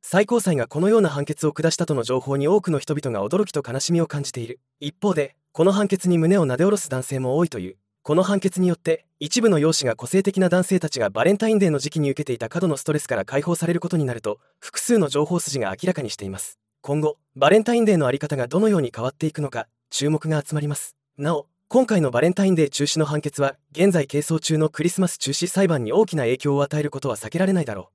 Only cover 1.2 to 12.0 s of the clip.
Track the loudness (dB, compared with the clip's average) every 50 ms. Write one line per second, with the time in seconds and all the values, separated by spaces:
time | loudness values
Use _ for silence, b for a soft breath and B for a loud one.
1.2 | -4 -4 -6 -2 -2 -2 -2 0 0 0 0 0 -2 -2 -2 -2 0 0 -2 -2
2.2 | 0 -2 -2 0 2 2 2 2 2 0 -2 -2 -2 -2 -4 -4 -2 -4 -4 -2
3.2 | -2 0 0 0 0 0 -2 -6 -6 -4 -6 -6 -2 0 2 2 2 0 -2 -6
4.2 | -6 -6 -8 -10 -10 -10 -12 -16 _ _ _ _ -12 -12 -10 _ -2 0 0 0
5.2 | -2 -2 _ _ _ _ _ 2 4 4 4 2 0 0 0 -2 0 2 2 4
6.2 | 4 4 4 4 2 2 2 2 2 2 2 0 -2 -4 -6 -6 -6 -4 -6 -4
7.2 | -2 0 2 2 0 0 -2 -6 -8 -8 -12 _ _ _ _ _ _ 0 0 2
8.2 | 2 2 0 0 0 -2 0 2 0 0 0 -2 _ -2 -2 -2 _ _ _ _
9.2 | -8 -2 -2 2 4 4 4 4 4 2 2 2 0 -2 -4 -4 -6 0 0 2
10.2 | 2 2 2 2 2 2 2 2 2 2 0 0 0 -2 -4 -2 -2 -2 0 0
11.2 | 2 2 2 2 2 2 4 4 4 4 2 0 -2 -2 -2 0